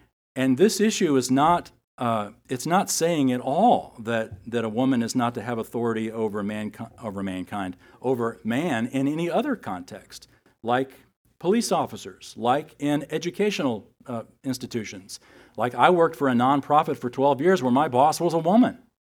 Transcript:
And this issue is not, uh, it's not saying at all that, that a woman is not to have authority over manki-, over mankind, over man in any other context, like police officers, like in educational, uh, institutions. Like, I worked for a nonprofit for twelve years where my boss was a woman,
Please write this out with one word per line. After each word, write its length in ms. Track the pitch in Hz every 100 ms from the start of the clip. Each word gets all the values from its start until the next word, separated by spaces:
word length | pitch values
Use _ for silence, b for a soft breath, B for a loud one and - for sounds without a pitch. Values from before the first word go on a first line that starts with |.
| b b _ -
And 220 | 131 127
this 220 | 208 -
issue 380 | 214 214 180 139
is 120 | 123
not, 400 | 131 151 175 - _ _ -
uh, 320 | 123 113 104 - -
it's 160 | 123 151
not 240 | 175 175
saying 440 | - 165 165 135
at 80 | 123
all 520 | 127 151 233 165 - -
that, 320 | 113 117 110 - -
that 140 | 117
a 60 | 113
woman 340 | 107 131 127
is 100 | 113
not 220 | 127 120 120
to 60 |
have 180 | 113 120
authority 500 | 110 120 117 110 110
over 320 | 113 110 104
manki-, 480 | 101 107 107 - 117 -
over 180 | 110 98
mankind, 540 | 98 92 90 104 92 92 B B
over 380 | 123 127 117 110
man 440 | 110 120 175 117 120
in 220 | 135 139
any 200 | 156 170
other 280 | 165 294 226
context, 720 | - 90 87 101 - - - b b b
like 280 | 110 123 135 - _ _ _ _
police 320 | 170 226 226
officers, 600 | 175 127 107 101 95 - -
like 380 | 113 139 156 -
in 260 | 143 147 143
educational, 800 | 156 170 - 208 202 147 110 - _ -
uh, 180 | 120 107 _ 135
institutions. 720 | 127 120 120 101 98 95 - B B B -
Like, 180 | 120 120
I 140 | 143
worked 260 | 180 165 -
for 140 | 139
a 40 |
nonprofit 640 | 120 123 143 - 147 160 135
for 140 | 123
twelve 320 | 123 139 131
years 200 | 165 185
where 100 | 127
my 180 | 123 151
boss 320 | 123 147 151
was 120 | 170
a 40 | 165
woman, 400 | 165 220 233 - _ _